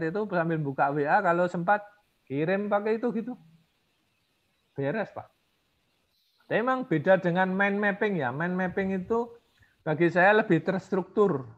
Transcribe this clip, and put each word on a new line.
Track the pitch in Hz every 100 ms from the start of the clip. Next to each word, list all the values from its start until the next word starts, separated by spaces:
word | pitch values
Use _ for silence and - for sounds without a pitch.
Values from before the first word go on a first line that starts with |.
| 160
itu | 196 214
sambil | 175 165 160
buka | 139 135 143
W | 147 143
A, | 196 185
kalau | 170 180
sempat | 180 175 208 208 _ _ _ -
kirim | 139 160 196 208
pakai | 202 214 220
itu | 240
gitu. | 226 240 - - _ _ _ _ _ _ _ _ _ _ _ _ -
Beres, | 139 214 190
Pak. | - - _ _ _ _ _ _ _ _ _ _ _ -
Tapi | 175
emang | 247 254 254
beda | 156 185 190
dengan | 180 180 185
mind | 190 202 202
mapping | 208 196 214 180
ya. | 123
Mind | 139 175
mapping | 180 185 190 190
itu | 190 180 233 233 - _ _ _ _
bagi | 170 151 170
saya | 175 190 214
lebih | 214 160
terstruktur. | 185 185 - 190 175 220 202 139 120